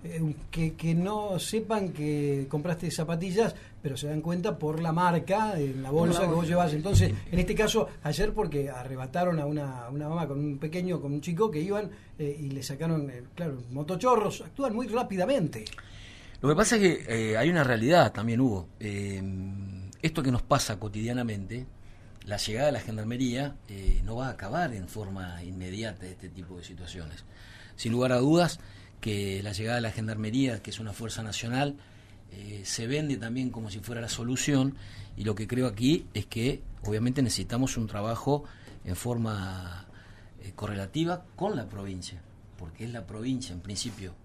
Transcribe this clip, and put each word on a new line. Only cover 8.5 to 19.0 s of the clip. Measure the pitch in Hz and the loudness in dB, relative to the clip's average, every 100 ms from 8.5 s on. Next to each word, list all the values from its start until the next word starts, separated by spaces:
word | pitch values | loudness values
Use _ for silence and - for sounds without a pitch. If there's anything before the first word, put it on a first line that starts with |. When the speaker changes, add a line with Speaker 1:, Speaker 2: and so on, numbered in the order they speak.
| 143 139 | 0 -2
Speaker 1:
arrebataron | 127 123 131 131 175 180 165 | -4 -8 -6 -4 2 2 2
a | 147 | 0
una, | 151 139 131 120 | 0 -2 -6 -6
una | 143 147 | -6 -2
mamá | 165 151 | -2 0
con | 143 | 0
un | 147 139 | -2 -2
pequeño, | 156 170 180 165 | -4 -2 0 0
con | 139 | 0
un | 143 | -2
chico | 143 170 220 | -2 2 2
que | 151 | 2
iban, | 175 202 208 - - - | 0 0 -2 -8 -18 -6
eh, | 147 147 | -4 -4
y | 143 | -4
le | 135 | -6
sacaron, | 127 135 165 160 143 | -6 -4 0 0 -2
eh, | 123 131 - | -8 -14 -6
claro, | 170 131 120 | -6 -6 -8
motochorros, | 127 151 180 254 240 208 - | -6 -4 0 6 6 4 -2
actúan | - - 277 214 | -10 -4 -2 0
muy | 254 | -2
rápidamente. | 226 240 190 190 269 156 113 107 - - - - - - - | -2 0 0 2 4 2 -2 -10 -12 -14 -16 -16 -16 -18 0
Speaker 3:
Lo | 135 | 4
que | 156 | 6
pasa | 214 233 | 6 6
es | |
que, | 196 151 - 113 110 | 6 4 0 0 2
eh, | 110 | 4
hay | 139 | 4
una | 175 | 6
realidad | 135 117 117 175 127 | 4 4 8 8 8
también, | - 110 117 | 4 0 4
Hugo. | 131 98 87 - | 4 2 -4 -8
Eh, | 107 101 | -4 -2